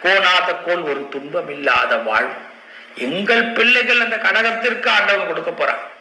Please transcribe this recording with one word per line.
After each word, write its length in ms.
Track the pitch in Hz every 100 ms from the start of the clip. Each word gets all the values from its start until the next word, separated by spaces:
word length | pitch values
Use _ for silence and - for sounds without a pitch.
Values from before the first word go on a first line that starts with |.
கோணாத 460 | 175 196 185 180 175 175 165
கோல், 180 | 175 156
ஒரு 120 | 135 143
துன்பம் 380 | 139 143 175 156 143
இல்லாத 400 | 139 120 120 117 117
வாழ்வு. 320 | 110 127 - - - - - - - 127
எங்கள் 380 | 170 208 233 233 -
பிள்ளைகள் 460 | 269 240 240 240 233
அந்த 120 | 220 190
கடகத்திற்கு 640 | 202 226 226 247 226 247 214
ஆண்டவன் 320 | 202 196 -
கொடுக்க 220 | 165 175
போறான். 320 | - 139 123 - -